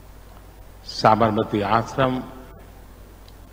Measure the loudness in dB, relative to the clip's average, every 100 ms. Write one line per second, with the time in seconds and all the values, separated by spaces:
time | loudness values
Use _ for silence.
0 | -20 -20 -20 -20 -20 -20 -20 -20 -14 2
1 | 4 4 4 2 -2 -2 0 0 -2 -2
2 | -2 -2 -8 -16 -20 -20 -20 -20 -20 -20
3 | -20 -20 -20 -20 -20